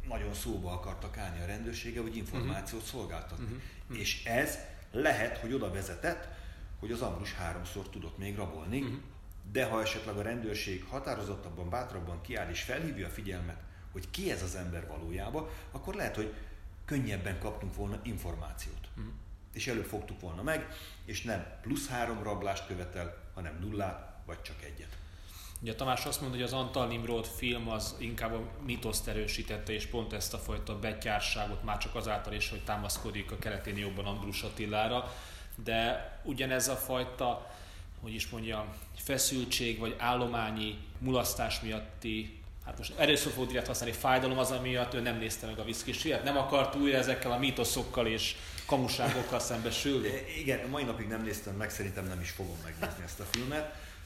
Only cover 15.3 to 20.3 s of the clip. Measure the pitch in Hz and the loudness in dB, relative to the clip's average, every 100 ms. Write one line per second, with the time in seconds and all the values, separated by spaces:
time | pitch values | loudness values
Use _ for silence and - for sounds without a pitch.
15.3 | 147 156 - - 131 185 208 127 - 107 | -2 -4 -6 -8 -8 -4 -2 0 0 -2
16.3 | - - - - - - 143 117 95 90 | -4 -8 -10 -12 -10 0 0 2 0 0
17.3 | 95 107 - 98 - 101 101 120 95 87 | 0 -2 -2 -4 -2 -2 -2 -2 -2 -2
18.3 | 80 76 - - - - - 110 - - | -4 -4 -4 -6 -6 -8 -6 -6 -6 -10
19.3 | - - 117 135 117 98 104 85 - 90 | -12 -10 -4 0 0 0 -4 -4 -6 -6